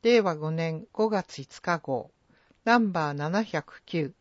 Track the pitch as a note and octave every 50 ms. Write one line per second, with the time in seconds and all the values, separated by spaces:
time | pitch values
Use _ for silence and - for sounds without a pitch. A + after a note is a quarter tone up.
0 | - A#3 A#3+ A#3 G3+ F#3+ E3 D3+ D#3 D#3 D#3+ D#3+ E3 E3 D#3+ D#3 - _ _ -
1 | G#3+ A3 G#3+ F#3+ F3+ _ - - C3+ _ - - - F#3 F3 D#3+ _ - C3+ A#2+
2 | - - _ _ _ _ _ _ _ _ _ _ _ A3+ A#3 A#3+ A3+ G3+ F3+ E3+
3 | D#3 D3 C#3+ C#3+ D3 D#3 F3 G#3 A3+ G3 - D#3 - - - - _ - - E3+
4 | D3+ C#3 - _